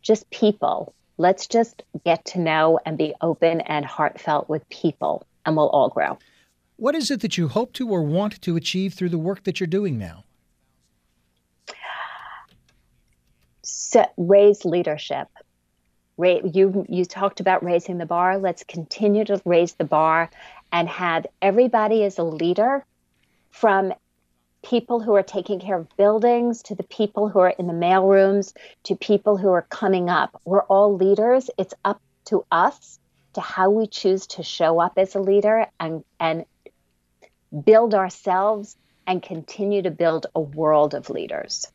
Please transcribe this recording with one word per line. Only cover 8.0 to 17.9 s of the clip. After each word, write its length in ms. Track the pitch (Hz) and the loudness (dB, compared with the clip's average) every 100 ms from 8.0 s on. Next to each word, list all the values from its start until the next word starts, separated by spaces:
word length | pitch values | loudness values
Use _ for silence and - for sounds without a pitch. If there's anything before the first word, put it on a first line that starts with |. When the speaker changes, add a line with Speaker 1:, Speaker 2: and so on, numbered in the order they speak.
Speaker 2:
want 380 | 151 165 208 - | -2 -2 -4 -6
to 140 | - 165 | -6 -4
achieve 380 | - 185 190 | -4 -6 -6
through 160 | - 180 | -6 -4
the 80 | 165 | -4
work 260 | 165 196 | -6 -6
that 160 | - - | -6 -6
you're 60 | 180 | -4
doing 320 | 190 202 120 | -2 -2 -6
now? 260 | 90 85 _ _ _ _ _ _ _ _ _ _ _ _ _ _ - - - - - - - - - _ _ _ _ _ _ _ _ _ _ _ | -8 -14 _ _ _ _ _ _ _ _ _ _ _ _ _ _ -20 -18 -16 -14 -14 -16 -20 -20 -20 _ _ _ _ _ _ _ _ _ _ _
Speaker 1:
So, 420 | - - - 240 - - | -16 -14 0 2 2 -4
raise 480 | 175 202 208 202 | 4 6 6 4
leadership. 640 | 180 175 175 151 - 135 143 _ _ _ _ _ _ _ _ - | -2 -2 -4 -6 -8 -10 -10 _ _ _ _ _ _ _ _ -2
Ra-, 240 | 180 175 | 0 2
you, 400 | 185 170 196 196 - | 0 2 2 2 -4
you 160 | 180 | -4
talked 360 | 175 - 196 - | -4 -2 -4 -2
about 220 | 190 185 | 0 0
raising 360 | 175 175 175 | 0 -2 -2